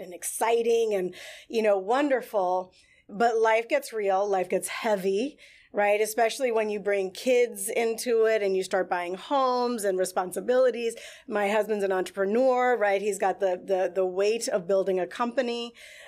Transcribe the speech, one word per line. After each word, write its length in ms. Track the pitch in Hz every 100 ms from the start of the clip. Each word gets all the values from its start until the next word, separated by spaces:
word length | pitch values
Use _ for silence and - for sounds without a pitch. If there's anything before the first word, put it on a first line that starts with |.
and 120 | 180
exciting 800 | 175 - - 226 233 233 233 226
and, 220 | 196 180 - - - -
you 120 | 233
know, 160 | 220 202
wonderful, 960 | 190 254 294 247 - 208 180 185 185 _ _ _ -
but 280 | 202 233 226
life 320 | 220 220 233
gets 240 | 196 -
real, 340 | 220 196 190 208
life 220 | 190 185
gets 180 | 185 -
heavy, 680 | - 226 208 196 196 277 - - - _
right? 260 | - 208 208
Especially 500 | 214 226 226 226 254
when 180 | 226 214
you 100 | 208
bring 320 | 202 202 190
kids 580 | - 254 247 240 208 196
into 540 | 233 226 226 240 226 220
it 160 | 220
and 140 | 202 190
you 80 |
start 260 | 185 190 185
buying 260 | 180 175 185
homes 680 | - 277 262 247 240 233
and 140 | 196 185
responsibilities. 960 | 185 202 185 190 202 254 254 233 233 233 - - -
My 220 | 208 202
husband's 340 | 214 202 208
an 80 | 196
entrepreneur, 880 | 185 175 196 196 226 262 247 247 233
right? 240 | 208 196
He's 180 | 208 196
got 200 | 196 180
the, 200 | 190 180
the, 280 | 190 185 190
the 120 | 185 185
weight 420 | 185 202 226 233
of 200 | 208 170
building 320 | 196 190 185
a 80 | 175
company 680 | - 240 240 240 233 240 - - -